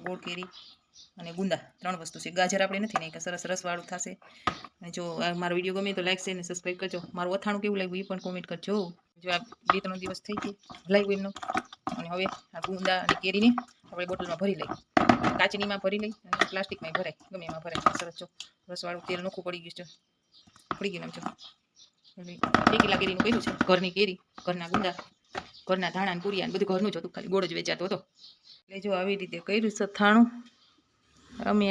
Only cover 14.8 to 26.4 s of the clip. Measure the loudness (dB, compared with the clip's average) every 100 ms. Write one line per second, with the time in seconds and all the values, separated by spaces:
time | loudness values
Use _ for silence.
14.8 | -2 6 8 8 6 4 4 4 0 0
15.8 | 2 0 0 -6 -4 0 0 0 -2 -4
16.8 | -4 -2 -2 -6 -10 -10 -8 -8 -6 -2
17.8 | 0 0 -4 -10 -12 -12 -16 _ -10 -6
18.8 | -4 -4 -2 -2 -2 -4 -4 -6 -8 -14
19.8 | -16 -18 _ _ _ -20 -20 -14 -10 -4
20.8 | -4 -4 -8 -8 -10 -10 -18 -20 _ _
21.8 | -20 _ -20 -18 -16 -4 2 4 6 4
22.8 | 4 4 2 2 2 2 0 0 4 4
23.8 | 4 2 2 0 _ -8 -4 -4 0 0
24.8 | 0 -2 -10 _ _ -12 -12 -8 -2 0
25.8 | 0 -2 -2 -2 -2 -2